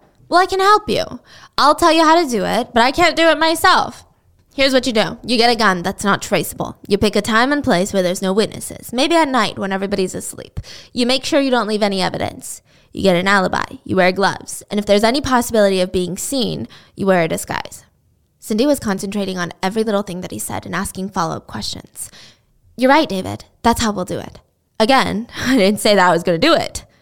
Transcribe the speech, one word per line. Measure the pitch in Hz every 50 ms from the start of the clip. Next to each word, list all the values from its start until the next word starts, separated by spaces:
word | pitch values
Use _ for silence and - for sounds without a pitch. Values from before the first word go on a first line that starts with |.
| _ _ _ _ _ -
"Well, | - 349
I | 381
can | 370 381 381
help | 381 392 427 415 403 -
you. | 208 - 90 - - 240 _ _ - - - - - -
I'll | 240 285 302
tell | 302 339 349 320
you | 330 320
how | 302 320 339 349
to | 269
do | 240 208 180
it, | 175 175 208 240 - -
but | 233 226
I | 262 285
can't | - 349 330 302
do | 320 330 330
it | 311 285
myself." | 320 320 330 320 - 381 349 240 - - - - - _ _ _ _ _ _ _ _ _ -
"Here's | - 269 277 262
what | 262 254
you | 262 226
do. | 220 196 160 - - -
You | - 240
get | 226 226 240 240
a |
gun | 214 226 202 185 180 170
that's | 185 196 - -
not | 202 196 - -
traceable. | - 208 170 151 - - - 165 - - _ -
You | - 202 196
pick | - 214 202
a | 214 202
time | - 214 220 240 269 294
and | 294 269
place | 269 208 175 185 202 -
where | 196 180
there's | 175 185 190 196
no | 185 190
witnesses, | 208 214 - - - - - - - - - -
maybe | 240 277 330 339
at | 330 320 285
night | 262 247 208 175 - -
when | 202 196 190
everybody's | 196 196 196 202 202 190 185 -
asleep. | 170 - - - - - - - - - - - - - - -
You | 240 240
make | 240 254 269 -
sure | - - 294
you | 277 269
don't | 247 240 214
leave | 202 220 208 214
any | 202 196 190
evidence. | 180 170 139 - - - - - - - - - _ _ _ _ _ _ -
You | - -
get | 190 180
an | 170 180
alibi. | 196 202 202 185 180 - - - - - - -
You | - 202
wear | 185 180 180 185
gloves. | 185 196 180 139 - - - - - - -
And | 202 208
if | 208
there's | - 202 208 214
any | 220 240 294
possibility | 285 285 262 240 233 - 226 220 208 196 196 190
of | 180 185
being | - 190 180 175 175
seen, | 196 - - 277 269 233 190 156 147 - - - - - _ -
you | - 202
wear | 190 185 180 165
a | 160
disguise." | - - - - - - - - - - - _ _ _ _ _ _ _ _ _ _ _
Cindy | - - 220 208 247
was | 294 285 -
concentrating | - 214 190 196 - 196 196 208 196 190 185 185
on | 175 165 - - -
every | 190 202 226 220
little | 226 208 196 202
thing | - 175 180
that | 180 -
he | - 208
said | - - 214 190 -
and | 196 180
asking | 170 196 185 - 185 185 202
follow-up | 202 196 170 160 156 - - -
questions. | - 214 208 - - - - - _ - - - - - - - _ _ _ _ _ _ _ _ -
"You're | - 240 254
right, | 277 311 311 -
David. | 196 190 156 - 101 - - _ _ _ -
That's | 226 233 - 233
how | 220 208
we'll | 202 180
do | - 180 120
it. | - - - - _ _ _ _ _ _ _ -
Again, | 220 214 269 262 202 170 170 196 233 - -
<laughs> | - -
I | 240 262
didn't | 262 185 190 208 202
say | - 226 208
that | 196 180 180
I | 165
was | 170 175
gonna | 190 175 165
do | 165 320 330
it. | - - - - - - _ _ _